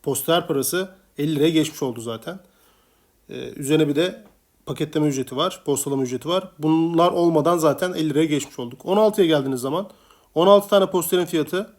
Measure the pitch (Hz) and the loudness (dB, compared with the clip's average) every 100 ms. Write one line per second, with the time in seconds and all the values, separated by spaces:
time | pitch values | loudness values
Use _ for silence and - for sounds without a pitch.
0 | 151 131 - 170 170 139 131 180 190 - | -4 -4 0 -2 0 -4 -2 -4 -6 -12
1 | _ - 151 147 160 160 151 - 135 117 | _ -6 -4 2 2 2 -2 -4 -8 -6
2 | 117 113 - 190 _ _ _ _ _ _ | -10 -10 -12 -16 _ _ _ _ _ _
3 | _ _ - - 123 - 139 156 147 143 | _ _ -18 -14 -12 -10 0 2 2 0
4 | 180 - - _ _ _ - 127 147 156 | -2 -4 -20 _ _ _ -12 -8 -4 0
5 | 151 135 127 131 180 185 - 139 143 139 | 0 -2 -6 -4 -4 -4 -4 -4 -2 -4
6 | 127 123 156 180 190 - 156 160 165 165 | -4 -6 -4 -4 -4 -6 0 0 2 2
7 | 175 185 170 160 147 175 156 139 180 180 | 2 4 2 4 2 2 2 0 -4 -2
8 | 156 143 160 143 - - 120 123 - 196 | -2 0 0 -2 -4 -10 -12 -10 -2 2
9 | 220 208 170 151 135 127 131 165 202 - | 2 4 4 4 0 -4 -4 -4 -6 -16
10 | _ _ _ 156 180 202 202 202 190 190 | _ _ _ 2 6 6 6 2 2 -2
11 | 165 180 170 165 147 180 226 | 0 -2 0 -2 -2 -4 -6